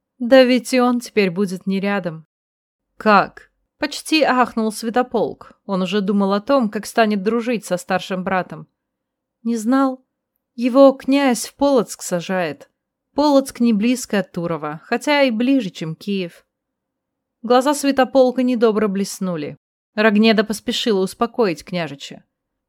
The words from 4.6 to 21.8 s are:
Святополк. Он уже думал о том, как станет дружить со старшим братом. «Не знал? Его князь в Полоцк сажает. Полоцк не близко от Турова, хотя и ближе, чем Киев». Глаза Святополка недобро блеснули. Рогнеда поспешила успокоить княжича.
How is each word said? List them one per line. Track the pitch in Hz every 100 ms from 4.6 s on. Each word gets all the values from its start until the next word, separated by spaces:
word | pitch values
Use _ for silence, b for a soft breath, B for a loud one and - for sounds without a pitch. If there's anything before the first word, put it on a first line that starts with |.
| 220
Святополк. | 208 233 247 254 226 156 - - _
Он | - 190
уже | 185 202
думал | 196 202 196
о | 202
том, | 208 277 214
как | 214
станет | - - 220 208
дружить | 190 233 233 226
со | - 180
старшим | - 185 - 185
братом. | 185 185 175 156 156 _ _ _ _ _ _ _
«Не | 226 233
знал? | 214 269 269 262 _ _ _ _ _
Его | - 247 254 269
князь | 269 - 269 277 226 -
в |
Полоцк | - 285 269 190 -
сажает. | - 180 165 185 165 143 - _ _ _ _
Полоцк | - 294 269 269 -
не | 240
близко | 208 233 247 - 202
от | 185
Турова, | - 170 160 151 160
хотя | - 240 294 285
и | 269
ближе, | 220 247 277 196
чем | - 160 160
Киев». | - 196 170 - _ _ _ _ _ _ _ _ _ _
Глаза | 226 247 262
Святополка | 285 277 269 254 269 254 247
недобро | 247 247 233 208 214
блеснули. | 196 196 - 185 170 143 147 _ _ _
Рогнеда | - 220 208 226 214
поспешила | 214 214 - 226 247 190
успокоить | 185 - 233 233 208 156
княжича. | - 175